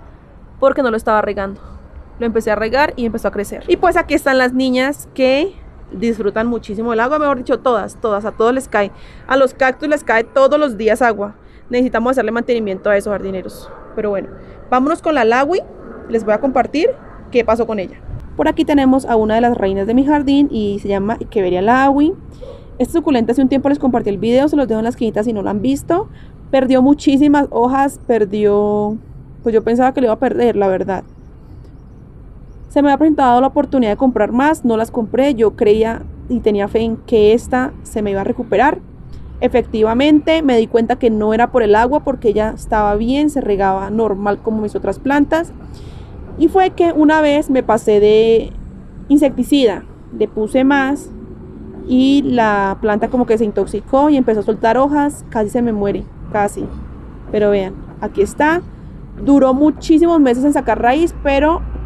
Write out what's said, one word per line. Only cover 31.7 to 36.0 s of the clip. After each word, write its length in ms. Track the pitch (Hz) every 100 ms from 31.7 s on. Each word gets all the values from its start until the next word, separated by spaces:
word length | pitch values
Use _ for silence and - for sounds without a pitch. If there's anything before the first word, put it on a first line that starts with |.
| - - - - - - - - - -
Se 140 | 294
me 60 | 285
había 100 | 277
presentado 420 | 311 294 254 240
la 60 | 269
oportunidad 460 | 294 277 269 220
de 40 | 214
comprar 360 | 269 220 208
más, 320 | 233 294 311
no 120 | 247 220
las 140 | 226
compré, 440 | 247 214 233 277
yo 220 | 226 214 -
creía 460 | 247 220 220 -